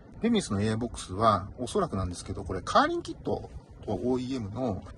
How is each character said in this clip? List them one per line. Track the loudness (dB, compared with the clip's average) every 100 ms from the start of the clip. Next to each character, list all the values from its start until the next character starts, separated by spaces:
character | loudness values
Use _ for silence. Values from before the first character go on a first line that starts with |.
| -20 -2
フ | 2
ェ |
ミ | 2
ス | 2
の | 2
エ | 2
ー |
ア |
イ | 2
ボ | -2
ッ |
ク | -4
ス | -6
は、 | 4 6 6 2 -8
お | -2
そ | 0
ら | 0
く | 0
な |
ん | -2
で | -4
す |
け | -6
ど、 | -8
こ | -4
れ | -4
カ | 2 4
ー | 4
リ | 2
ン |
キ | -6
ッ | -6
ト | -4 -4 -4 -12 -16 -12 -4
と |
オ | -2 0 0
ー |
イ | 0
ー | -4
エ |
ム | -4
の | -2 -2 -2 -6